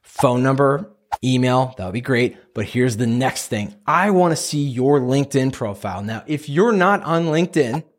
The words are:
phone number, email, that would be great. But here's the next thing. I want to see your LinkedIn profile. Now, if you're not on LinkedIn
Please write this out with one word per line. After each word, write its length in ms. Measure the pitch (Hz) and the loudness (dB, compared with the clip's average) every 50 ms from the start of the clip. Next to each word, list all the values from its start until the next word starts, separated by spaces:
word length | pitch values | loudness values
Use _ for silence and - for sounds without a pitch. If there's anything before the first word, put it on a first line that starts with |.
| _ | _
phone 400 | _ - - - 131 123 123 127 | _ -2 0 2 2 4 2 2
number, 520 | 131 135 135 139 135 139 143 208 - - _ _ _ - - - | 2 2 2 2 2 2 0 -4 -8 -16 _ _ _ -8 -4 -2
email, 500 | 127 127 127 123 127 127 127 131 123 120 - | 0 0 2 2 2 2 2 0 -2 -4 -8
that 80 | 95 | -10
would 80 | 90 90 | -8 -8
be 80 | 120 120 | -6 -4
great. 340 | 131 131 120 127 117 - - - _ - | -2 0 0 0 0 -2 -8 -18 _ -8
But 140 | - 107 | -8 -8
here's 320 | 95 - 120 123 131 113 101 | -4 -2 0 0 0 0 0
the 80 | 123 | 0
next 420 | 117 117 123 131 131 135 - - - | 0 0 0 0 -2 -4 -6 -8 -6
thing. 260 | - 107 104 - - - _ | -6 -6 -6 -8 -10 -8 _
I 240 | - 151 170 185 208 | -2 0 0 2 2
want 220 | 202 185 180 170 160 | 2 4 4 2 2
to 40 | |
see 260 | - - - - 147 143 | -2 -4 -4 -4 -4 -4
your 380 | 143 123 120 127 135 147 143 | -4 -2 0 2 2 2 2
LinkedIn 540 | 127 123 131 139 139 135 - 139 131 131 127 | 2 2 0 0 0 0 0 0 0 0 -2
profile. 480 | - 123 107 101 98 - 101 92 95 101 | -4 -6 -8 -8 -8 -8 -8 -8 -8 -8
Now, 200 | 107 110 107 - | -8 -10 -10 -8
if 240 | - 156 143 147 - | -6 -6 -6 -6 -2
you're 220 | 139 156 202 240 226 | 0 2 2 4 4
not 300 | 196 175 185 202 190 - | 4 4 2 2 0 0
on 240 | 147 165 165 170 | -2 -2 0 0
LinkedIn 560 | 165 151 160 175 175 180 165 143 117 117 156 156 _ _ | 0 0 0 0 0 2 0 0 0 -2 -6 -8 _ _